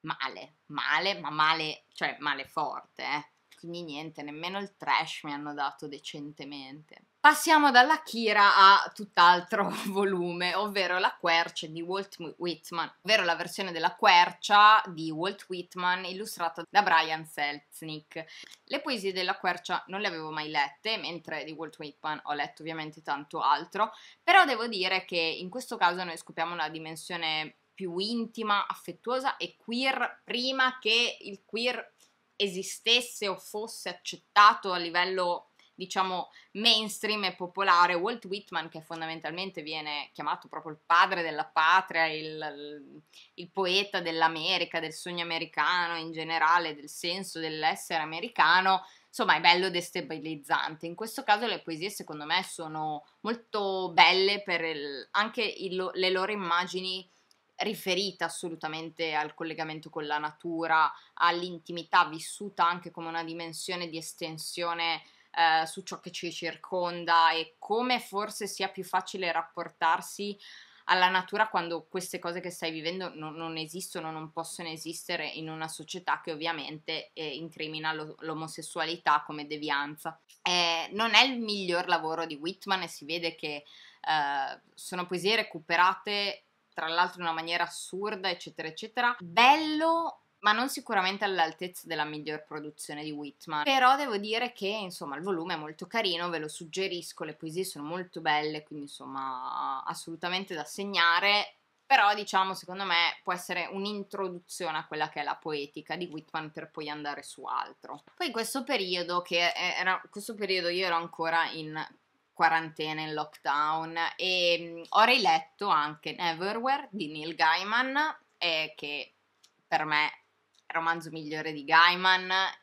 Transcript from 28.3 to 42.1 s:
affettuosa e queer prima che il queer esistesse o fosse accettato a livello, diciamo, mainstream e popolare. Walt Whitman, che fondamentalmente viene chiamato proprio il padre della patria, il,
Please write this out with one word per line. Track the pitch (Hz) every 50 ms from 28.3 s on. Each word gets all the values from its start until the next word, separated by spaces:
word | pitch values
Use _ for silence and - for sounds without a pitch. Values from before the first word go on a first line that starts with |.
| _ 233 220 214 202 202 -
affettuosa | - - - - - 165 _ _ 226 247 262 262 269 -
e | - 170 175 -
queer | _ _ - 233 240 262 269 269 254 240 - - _ _
prima | - 233 240 247 262 262 269 262 254 254 -
che | - 214 220 233 240 220 - -
il | - - 202 190 _
queer | _ - 226 240 247 233 - - - _ _ _ _ _ _ _ _ _
esistesse | _ 208 202 175 185 190 - - - _ 226 233 247 240 240 - - 214
o | 196 185
fosse | 185 - - - 214 214 220 - - - 185
accettato | 175 - _ - - - _ _ _ 202 208 190 175 - - 196
a | 180
livello, | 175 175 170 165 175 180 190 190 185 180 175 175 - - _ _ _ _ _ _
diciamo, | - 185 180 - 196 190 190 185 175 - - _ - - _ _
mainstream | 196 214 233 220 214 220 208 - - - 208 214 208 202
e | 180 -
popolare. | - 180 175 _ 190 196 190 175 175 175 175 180
Walt | 170 180 220 247 233 -
Whitman, | 185 190 208 196 - 185 165 156 165
che | 160 160
fondamentalmente | 156 _ 170 160 160 160 160 160 156 156 160 180 190 190 185 175
viene | 151 151 156 160 151 151 147 147 135 - _
chiamato | - 151 147 170 170 -
proprio | - - 156 156 160 151
il | _ _
padre | _ 170 170 190 190 190 175
della | 170 160 151 147 160
patria, | - _ 160 156 160 175 190 185 - 165 165 160
il, | 160